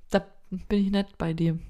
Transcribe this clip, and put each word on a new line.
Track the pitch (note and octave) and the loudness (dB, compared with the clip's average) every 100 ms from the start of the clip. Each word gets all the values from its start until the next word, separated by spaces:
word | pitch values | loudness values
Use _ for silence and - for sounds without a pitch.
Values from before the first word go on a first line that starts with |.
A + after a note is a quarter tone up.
| - | -2
Da | G3+ G3 - - | 0 0 -16 -12
bin | F#3 - G#3 G3 | -12 0 2 2
ich | |
nicht | G3 G3 - | 0 -2 -4
bei | E3 | -4
dir, | D#3+ E3 E3 | 0 0 0